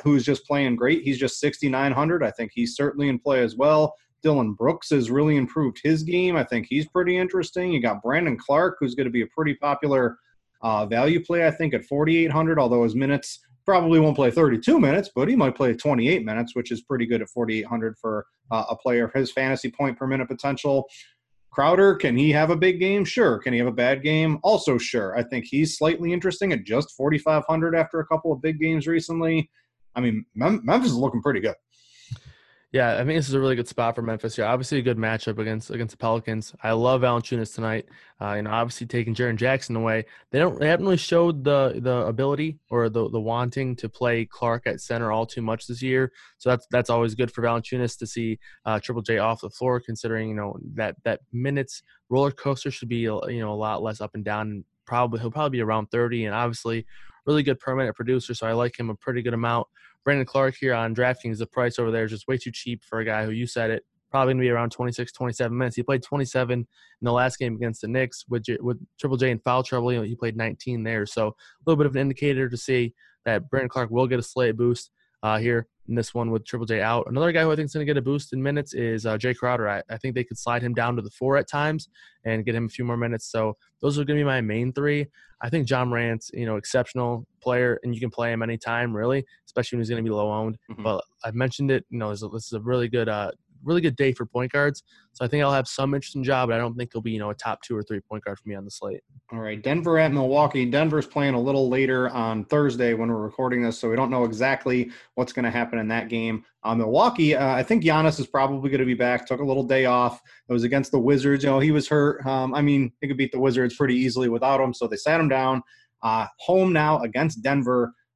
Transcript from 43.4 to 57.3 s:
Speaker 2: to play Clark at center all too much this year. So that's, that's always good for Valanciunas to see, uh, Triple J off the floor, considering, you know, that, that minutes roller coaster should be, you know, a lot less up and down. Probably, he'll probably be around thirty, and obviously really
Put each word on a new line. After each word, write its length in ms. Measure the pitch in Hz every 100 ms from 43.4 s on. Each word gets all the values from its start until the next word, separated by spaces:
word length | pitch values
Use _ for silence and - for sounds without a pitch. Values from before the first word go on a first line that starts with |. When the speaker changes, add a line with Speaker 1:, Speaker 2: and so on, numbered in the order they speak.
| 123 127 131 123
Speaker 2:
to 120 | 113
play 360 | - 123 117 110
Clark 420 | - 120 117 120
at 140 | -
center 300 | - 117 113
all 140 | 107 113
too 160 | -
much 240 | 113 113 -
this 160 | 120
year. 300 | 131 131 131 - - _
So 120 | -
that's, 180 | 123 -
that's 220 | 123 120
always 240 | 117 117 110
good 160 | 120
for 100 | -
Valanciunas 560 | 117 117 113 127 120 -
to 80 | 110
see, 320 | - 113 110 - - -
uh, 140 | 107
Triple 220 | - 117
J 160 | 104 113
off 240 | 107 113
the 80 | 95
floor, 300 | - 127 123
considering, 500 | - 110 113 113 110
you 60 | 107
know, 200 | 101 - - -
that, 200 | 107 - -
that 160 | 104 _
minutes 480 | 120 131 143 135 - - _ -
roller 200 | 127 139
coaster 400 | 135 143 135 147
should 200 | 131 117
be, 100 | 117
you 400 | 113 107 - 120
know, 120 | 107
a 40 | 104
lot 260 | 107 104
less 180 | 110 110
up 120 | 107
and 100 | 107
down. 400 | 104 107 107 104 - _ -
Probably, 340 | 120 123 113
he'll 120 | 117
probably 260 | 131 151 127
be 40 |
around 300 | 110 110 107
thirty, 340 | 117 120 120 110
and 80 |
obviously 500 | 104 120 117 117 113 113 - - -
really 160 | -